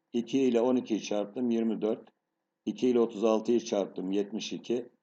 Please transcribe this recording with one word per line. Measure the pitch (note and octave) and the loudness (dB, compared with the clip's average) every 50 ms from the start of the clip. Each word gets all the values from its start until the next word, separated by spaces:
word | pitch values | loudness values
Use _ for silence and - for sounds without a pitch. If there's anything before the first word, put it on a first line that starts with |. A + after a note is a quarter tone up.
| _ _ | _ _
İki | - A#2+ A2+ - C3+ C3+ | -4 -4 -4 0 0 2
ile | C3+ B2+ A#2 A#2 | 2 4 4 4
on | A#2 B2+ B2+ | 4 4 2
ikiyi | B2+ B2 - A2 G2 | 0 0 0 -2 -2
çarptım. | - - G#2 G#2 G#2 G#2 - C3 B2+ A#2+ | -2 -2 -2 -2 -4 -4 -6 -4 -2 0
Yirmi | A#2 A2+ A2+ A2+ G#2+ F2+ | 0 2 0 0 0 0
dört. | - G#2+ A#2 - - - _ _ _ _ _ _ _ _ _ _ _ | 0 -2 -2 -4 -8 -20 _ _ _ _ _ _ _ _ _ _ _
İki | - G#2 - B2+ B2+ | -8 -4 0 2 2
ile | A#2+ A#2+ | 4 4
otuz | A#2 A2+ A2 G2 A2+ | 2 2 0 0 2
altıyı | A2 A2 G#2+ A2 A#2+ A#2+ A2+ | 2 2 2 2 2 0 0
çarptım. | A2 - A2 G2+ F#2+ - - - F#2 F#2 | 0 0 -2 -2 -2 -2 -6 -8 -6 -2
Yetmiş | F#2+ G2+ G2 G2+ A2 G2+ - - | -2 -2 -2 -2 -6 -8 -8 -8
iki. | F#2+ E2 - - A#2 B2+ A#2+ - _ _ | -10 -10 -4 -4 -4 -4 -4 -10 _ _